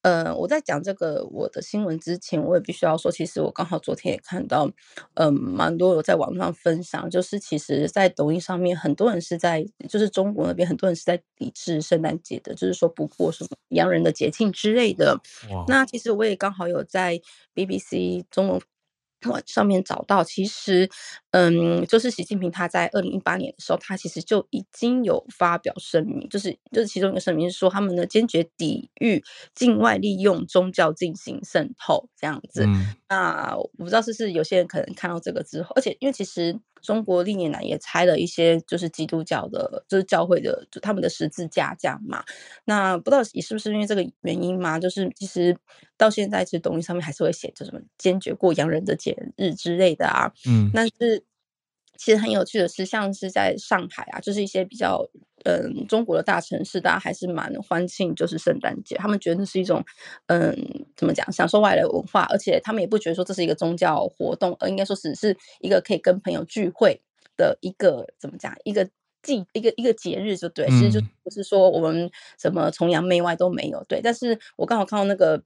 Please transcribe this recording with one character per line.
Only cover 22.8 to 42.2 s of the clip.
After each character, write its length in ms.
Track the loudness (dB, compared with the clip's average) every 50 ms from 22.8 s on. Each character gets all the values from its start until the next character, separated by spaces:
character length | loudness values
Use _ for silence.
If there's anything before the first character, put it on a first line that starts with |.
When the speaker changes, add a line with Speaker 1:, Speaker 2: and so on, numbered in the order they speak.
| 0 0
Speaker 1:
二 80 | 0 -2
零 100 | -2 -2
一 60 | -6 -2
八 180 | -2 -2 -2
年 140 | -2 -4 -8
的 60 | -10 _
时 140 | -4 -4
候， 60 | -4 -4
他 160 | -2 -8 -10
其 100 | -8 -8
实 140 | -8 -8 -8
就 260 | -2 0 0 0 0 _
已 120 | -8 -8 -8 _
经 320 | _ -4 -2 0 0 0
有 220 | 2 0 0 0 -2 -8 -4
发 220 | 0 0 0 0
表 160 | 0 _ -6 -8 -8
声 280 | -10 0 0 0 0
明， 220 | 0 -6 -8 -8 -6
就 100 | -6 -6
是， 160 | -4 -6 -8 _ _ _
就 120 | -2 -2
是 40 | -2
其 140 | 0 -2 0
中 100 | 0 0
一 40 | 0
个 40 | -2
声 160 | -2 -2 0
明 160 | 0 0 -2
是 60 | -2
说 140 | 2 2 2
他 100 | 2 2
们 160 | -2 0 0
呢 80 | -2 -2
坚 240 | 2 2 2 2 4
决 160 | 2 0 0 0 _ -4
抵 320 | -4 -4 -4 -4 -8 -14 _ -2
御 240 | 0 2 2 0 -2 -6 -20 -20 -20 -20 _
境 240 | 2 4 4 6 6
外 180 | 4 4 4
利 240 | 2 0 -2 -2 2
用 240 | 2 2 2 2 -4
宗 260 | 2 2 2 2 4
教 220 | 2 2 2 2
进 240 | 2 -2 -4 -6 -6
行 240 | -8 -12 -12 -12 -12
渗 320 | -12 -2 -2 -2 -2 -2 -8 _
透 320 | 0 0 0 0 0 _ _
这 120 | _ -6
样 120 | -6 -6 -8 -12 -12
子。 160 | -2 2 4
Speaker 2:
嗯。 280 | 4 4 4 2 -2 -6 _ _ _
Speaker 1:
那 480 | 0 0 0 0 -2 -4 -4 -6 -4
我 140 | -6 -6 -8 _ -12
不 80 | -4
知 60 | 2
道 100 | 2 2
是 100 | 2 0
不 20 | -4
是 180 | -4 -4 -2
有 120 | 0 -2 0
些 140 | 2 2 2
人 80 | 2
可 120 | 2 -4 -6
能 160 | -6 -6 -8
看 140 | -8 -6 -6
到 100 | -6 -6
这 140 | -6 -6
个 100 | -6 -6
之 200 | -8 -8 -8 -8
后， 100 | -8 0 0
而 60 | 0
且 160 | 0 0 -6 _
因 60 | -2
为 60 | -4
其 100 | -2 -2
实 380 | -8 -8 -4 -4 -2 -2 -4 -6 _ _ _ _
中 200 | -6 -4 -2 -2
国 200 | 0 0 0 0
历 120 | 2 0 -2
年 160 | -2 -2 -2
来 120 | -4 -4
也 160 | -6 -6 -6 -8
拆 260 | -8 -4 0 4 4
了 140 | 4 4 2
一 80 | 0
些 340 | -2 0 2 4 4 4 2
就 140 | 0 -4 -6
是 140 | -4 -4 -6
基 160 | -6 -6 -6
督 180 | -4 -4 -4 -2
教 240 | -2 -4 -4 -4 -6
的， 380 | -6 -4 -4 -4 -6 -10 _ _
就 80 | 0
是 80 | 0 2
教 220 | 2 2 2 4
会 120 | 4 2 2
的， 280 | 2 -2 -4 -4 -6 _
就 80 | -16 -8
他 100 | -4 -4
们 80 | -2 0
的 80 | -2 -4
十 180 | -2 -2 -4 -4
字 200 | -4 -6 -10 -4
架 260 | -2 -2 -2 -2 -4 -4
这 100 | -4 -4
样 100 | -4 -6 -10
嘛。 180 | -10 -10 -10